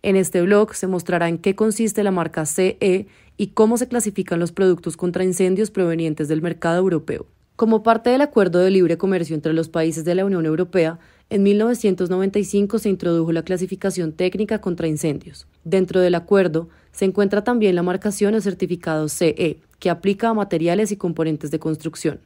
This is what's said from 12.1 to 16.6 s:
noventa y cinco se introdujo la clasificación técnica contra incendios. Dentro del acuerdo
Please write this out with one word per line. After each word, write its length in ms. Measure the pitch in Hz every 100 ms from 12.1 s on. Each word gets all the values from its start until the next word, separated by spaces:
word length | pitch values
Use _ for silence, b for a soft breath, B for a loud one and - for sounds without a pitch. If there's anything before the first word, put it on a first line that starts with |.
noventa 280 | 185 196 208
y 60 |
cinco 340 | 190 202 202 220
se 100 | 208
introdujo 440 | 190 175 170 165
la 100 | 165
clasificación 720 | 165 180 185 190 196 185 160
técnica 480 | 160 185 190 208 214
contra 280 | 202 175 165
incendios. 580 | 151 160 139 - - - _
Dentro 360 | 165 190 185 185
del 140 | 180
acuerdo 540 | 170 170 202 180 156